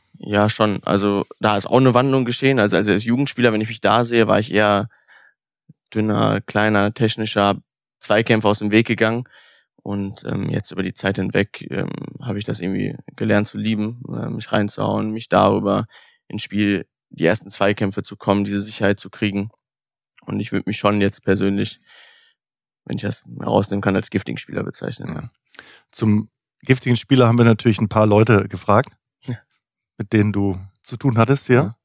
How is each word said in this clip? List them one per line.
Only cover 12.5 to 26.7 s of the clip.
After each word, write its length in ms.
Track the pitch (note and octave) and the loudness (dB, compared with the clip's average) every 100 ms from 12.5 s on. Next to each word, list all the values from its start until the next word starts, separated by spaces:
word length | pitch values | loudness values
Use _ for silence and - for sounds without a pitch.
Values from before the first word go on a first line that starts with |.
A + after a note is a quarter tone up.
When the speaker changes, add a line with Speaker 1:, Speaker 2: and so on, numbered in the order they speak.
| - | -6
Speaker 1:
irgendwie 360 | F#2 G2 G2+ - - - | -4 -4 -4 -8 -12 -6
gelernt 320 | A2 G#2 G#2+ | 0 0 0
zu 100 | G#2 | -4
lieben, 440 | G#2+ G#2+ G#2+ A#2+ - | -4 -2 -4 -8 -12
äh, 200 | A#2+ - | -10 -8
mich 220 | A2 - | -8 -4
reinzuhauen, 600 | G#2+ G#2 - G#2 G#2 G#2+ | -2 -2 -2 -4 -2 -4
mich 180 | A2 - | -8 -2
darüber 560 | G2 G2 G2+ G2 G2+ A2 - - _ - | 2 2 2 0 -2 -4 -12 -20 _ -12
ins 140 | G#2+ | -10
Spiel, 460 | - G2+ G2+ G2 - _ _ | -6 -2 0 -2 -4 _ _
die 160 | - D#2+ | -2 0
ersten 260 | A2+ G2 | 0 -4
Zweikämpfe 500 | - G2+ G#2 G2+ G2 | -2 0 0 -2 -4
zu 140 | - G#2 | -10 -6
kommen, 280 | - G2+ G2+ | -2 0 0
diese 160 | G2+ | -4
Sicherheit 380 | G2+ - G2+ G#2 | -6 -2 -2 -2
zu 100 | - | -6
kriegen. 380 | - G#2+ G2 G#2 - _ _ _ _ _ _ - | -6 -4 -2 -6 -10 _ _ _ _ _ _ -8
Und 140 | G#2 | -6
ich 120 | A2 | -4
würd 140 | F#2+ - | -4 -4
mich 120 | A2+ | -2
schon 240 | G#2 G#2 | 0 2
jetzt 220 | G2 - | 0 0
persönlich, 560 | - F#2+ G2 G2 G2+ - _ - - _ _ _ _ _ _ _ - | -2 0 0 -2 -4 -8 _ -20 -20 _ _ _ _ _ _ _ -10
wenn 100 | A2+ | -6
ich 60 | |
das 200 | - - - | -6 -8 -12
mal 180 | - - | -10 -2
rausnehmen 360 | G#2 G2+ G#2 | 0 0 -2
kann, 140 | G2+ F#2+ | -2 -2
als 140 | - | -2
giftigen 300 | G2 - - | -6 -6 -10
Spieler 240 | - - | -10 -10
bezeichnen. 460 | - - - - - | -8 -10 -10 -10 -10
Speaker 2:
Ja. 160 | - A#2+ _ _ - - - _ | -10 -12 _ _ -20 -20 -20 _
Zum 380 | - A2 G#2 G#2+ _ _ _ | -2 0 2 0 _ _ _
giftigen 340 | - | 0